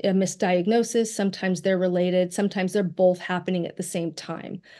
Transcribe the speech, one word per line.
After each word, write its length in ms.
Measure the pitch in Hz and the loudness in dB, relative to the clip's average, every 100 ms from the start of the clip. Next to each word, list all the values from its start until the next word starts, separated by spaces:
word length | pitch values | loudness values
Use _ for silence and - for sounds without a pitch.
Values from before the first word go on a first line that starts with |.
a 60 | 202 | 0
misdiagnosis. 960 | 190 190 - 185 180 175 233 233 233 226 | 2 0 0 0 2 2 2 2 0 -2
Sometimes 540 | - 196 190 190 180 | 0 -2 -2 -2 0
they're 160 | 190 190 | 0 2
related. 560 | 185 180 180 180 180 | 2 2 2 2 0
Sometimes 400 | 180 202 196 185 | 0 -2 0 -2
they're 100 | 208 | 0
both 360 | 185 - 185 180 | -2 4 4 4
happening 480 | - 180 180 185 165 | -2 -4 -2 -2 -2
at 100 | - | -6
the 60 | |
same 300 | 180 185 165 | -6 -4 -4
time. 480 | 160 - 165 - 185 - - | -8 -10 -10 -10 -12 -14 -10